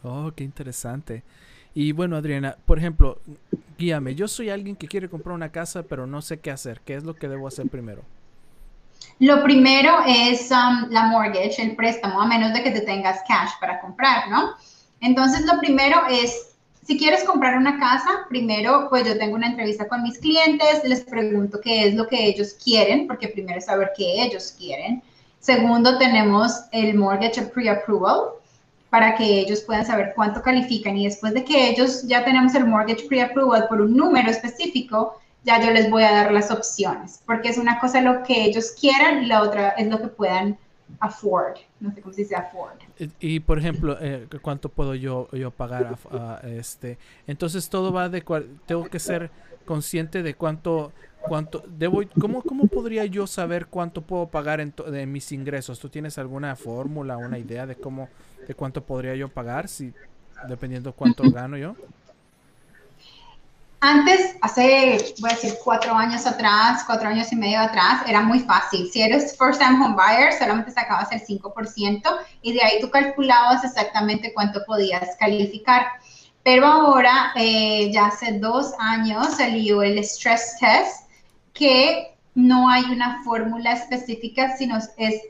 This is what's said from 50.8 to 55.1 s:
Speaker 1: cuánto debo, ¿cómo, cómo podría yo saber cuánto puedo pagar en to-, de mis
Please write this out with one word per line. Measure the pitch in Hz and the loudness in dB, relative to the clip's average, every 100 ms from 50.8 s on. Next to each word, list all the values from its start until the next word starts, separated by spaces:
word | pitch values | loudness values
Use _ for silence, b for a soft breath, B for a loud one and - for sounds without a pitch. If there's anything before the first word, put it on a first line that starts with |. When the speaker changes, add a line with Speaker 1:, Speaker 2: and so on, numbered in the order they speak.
| 147 - b _ - | -6 -14 b _ -8
Speaker 1:
cuánto | 156 156 156 - | -6 -6 -12 -16
debo, | 160 170 196 202 - | -6 -2 -2 -2 -2
¿cómo, | 208 247 - | -2 -4 -8
cómo | 269 208 | 0 2
podría | - 233 220 | 2 -6 -6
yo | 214 190 196 | -6 -6 -8
saber | - 170 175 175 | -8 -6 -6 -8
cuánto | 180 175 175 | -10 -8 -10
puedo | 156 180 170 | -8 -8 -6
pagar | 156 147 151 | -6 -6 -6
en | 147 | -6
to-, | - 151 | -12 -12
de | 139 | -10
mis | 135 | -8